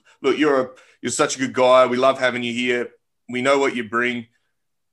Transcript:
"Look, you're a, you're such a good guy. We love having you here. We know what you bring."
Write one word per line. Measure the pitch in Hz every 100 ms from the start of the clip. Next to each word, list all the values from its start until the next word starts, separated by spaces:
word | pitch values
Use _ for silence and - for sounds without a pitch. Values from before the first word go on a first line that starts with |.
| _ _
"Look, | 139 -
you're | 147 135
a, | 127 - _ _
you're | 123
such | 117 143 -
a |
good | 131
guy. | 113 127 131 127
We | 123
love | 131 127
having | 127 120
you | 120
here. | 117 123 123 117 _ _ _ -
We | 123
know | 131 139
what | 139
you | 117 110
bring." | 117 123 120 117 _ _ _ _ _ _